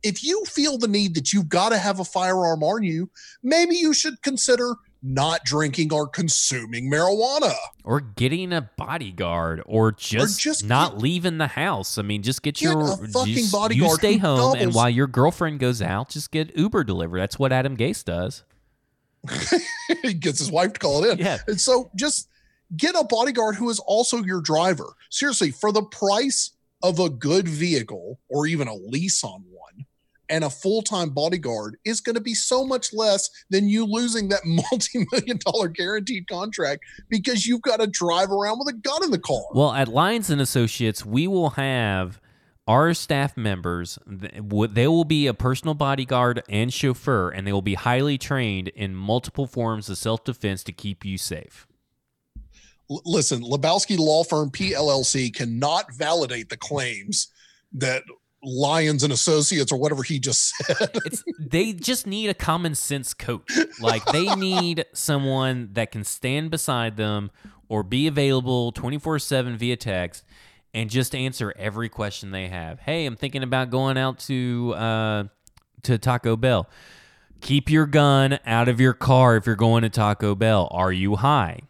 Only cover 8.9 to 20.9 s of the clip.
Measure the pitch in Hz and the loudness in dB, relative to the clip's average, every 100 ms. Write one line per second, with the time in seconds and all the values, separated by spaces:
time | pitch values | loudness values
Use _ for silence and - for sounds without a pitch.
8.9 | 165 113 87 90 85 82 82 - 110 110 | -8 -8 -6 -2 -2 -2 -4 -2 4 4
9.9 | 107 - 107 208 196 302 311 107 123 160 | 2 -4 0 2 2 -2 -2 0 2 2
10.9 | 104 123 180 175 160 151 - 170 139 95 | 0 -2 0 -2 -2 -4 -2 -2 -2 -4
11.9 | - 101 104 104 131 147 143 302 156 151 | -6 -4 -2 -2 -2 -4 -2 0 2 0
12.9 | 190 214 214 254 240 220 202 214 120 165 | -2 -2 0 0 0 0 0 2 4 4
13.9 | 160 208 214 190 135 127 131 117 113 120 | 4 4 4 4 4 4 4 2 4 4
14.9 | 120 139 123 139 - 165 147 127 120 90 | 4 2 4 4 4 -4 0 -2 0 -2
15.9 | 95 127 151 147 156 156 - 165 - 120 | -4 -6 -10 -6 -4 -4 0 2 2 0
16.9 | 90 82 90 98 - 135 127 131 127 123 | 0 -2 -2 -4 0 2 2 0 0 -2
17.9 | 208 - 85 92 - _ _ _ _ _ | -2 -4 -4 -4 -6 _ _ _ _ _
18.9 | _ _ _ - - - 349 587 932 960 | _ _ _ -10 -6 0 0 0 -12 -4
19.9 | 339 269 175 151 135 151 165 185 - 156 | -2 0 -2 -2 -2 -2 2 0 0 0